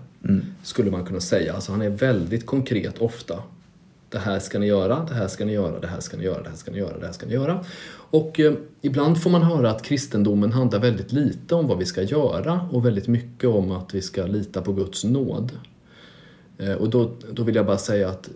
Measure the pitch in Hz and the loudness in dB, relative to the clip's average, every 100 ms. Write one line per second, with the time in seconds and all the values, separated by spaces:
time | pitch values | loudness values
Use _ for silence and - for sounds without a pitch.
0 | - - - 98 - - - - 101 92 | -10 -6 0 0 0 -10 -8 -2 0 0
1 | 90 92 - 98 80 - - 101 104 101 | -4 -6 0 0 0 -4 -4 -2 -2 0
2 | 131 104 85 117 - 139 127 107 85 - | 2 2 0 -4 -2 -2 0 -2 -2 -2
3 | 113 - - 85 - - - - - _ | -4 -4 -10 -10 -12 -20 -20 -20 -20 _
4 | - 104 101 95 - 104 104 101 95 143 | -10 -6 -2 -2 -2 0 2 4 4 0
5 | 160 120 98 - 107 104 90 - 87 87 | -2 -2 -4 -2 -2 0 -2 -2 -8 -8
6 | - 80 95 85 82 80 - 95 90 - | -10 -6 -4 -4 -8 -12 -10 -6 -6 -6
7 | 87 - - 123 143 185 - - - - | -10 -10 -4 -2 0 -2 -4 -14 -16 -18
8 | - 156 160 - 151 147 - - 143 131 | 2 2 2 4 4 4 -6 -6 -2 2
9 | 147 165 190 175 170 156 117 107 - 143 | 4 4 4 6 6 6 2 2 -2 -2
10 | - 107 104 104 104 127 123 104 123 98 | 0 2 4 4 4 4 2 4 2 0
11 | 92 143 127 90 - 170 156 90 90 - | -2 0 0 -2 0 2 2 0 -2 -2
12 | 98 151 127 - 156 180 175 127 120 101 | 0 2 2 0 0 -2 0 2 2 2
13 | 120 117 - - 123 104 95 92 92 98 | 2 0 0 -2 2 2 2 -2 -4 -6
14 | - 98 90 104 101 92 98 95 95 - | -4 -4 -2 -2 -2 -4 -2 -2 -2 -2
15 | 107 135 127 - 120 - - - - - | 0 0 0 -4 -6 -8 -18 -20 -20 -20
16 | - - - - - - 98 95 110 123 | -20 -20 -20 -20 -20 -8 -4 -2 2 2
17 | 110 - - - 113 110 101 98 - 101 | 2 -2 -12 -4 0 2 2 0 0 0
18 | 92 95 - | 0 -4 -12